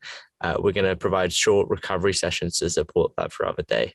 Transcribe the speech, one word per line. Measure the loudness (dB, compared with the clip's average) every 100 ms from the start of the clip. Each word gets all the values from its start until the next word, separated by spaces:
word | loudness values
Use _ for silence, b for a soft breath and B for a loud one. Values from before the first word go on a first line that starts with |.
| B B B -8
uh, | -4 0
we're | 0
gonna | 2 2 0
provide | 0 2 0
short | 0 4 4 4
recovery | 0 -2 -2 0
sessions | 0 -2 -2 -4 -2
to | -2
support | -2 -2 0 0 0
that | -6
throughout | -4 -4 -4
the |
day. | -2 -2 -2